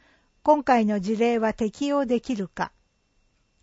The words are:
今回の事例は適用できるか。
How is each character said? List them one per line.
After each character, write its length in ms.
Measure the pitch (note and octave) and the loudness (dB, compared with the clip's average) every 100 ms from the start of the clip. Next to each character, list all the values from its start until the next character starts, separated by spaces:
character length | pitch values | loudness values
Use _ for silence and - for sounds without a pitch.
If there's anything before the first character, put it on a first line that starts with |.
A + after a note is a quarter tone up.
| _ _ _ _ | _ _ _ _
今 200 | - D4+ | 2 2
回 220 | C4+ B3 | 4 2
の 160 | G#3+ G#3 | 2 0
事 160 | F#3 A3 | -2 0
例 220 | A#3 A#3 | 0 0
は 160 | A3 | -2
適 320 | - A3 - C#4+ | -2 -4 -4 -2
用 200 | C#4+ C4+ | -2 0
で 140 | A#3+ | -2
き 140 | - | -4
る 140 | A#3 F#3+ | -6 -8
か。 240 | - E3+ - _ _ _ _ _ _ _ _ | -8 -8 -10 _ _ _ _ _ _ _ _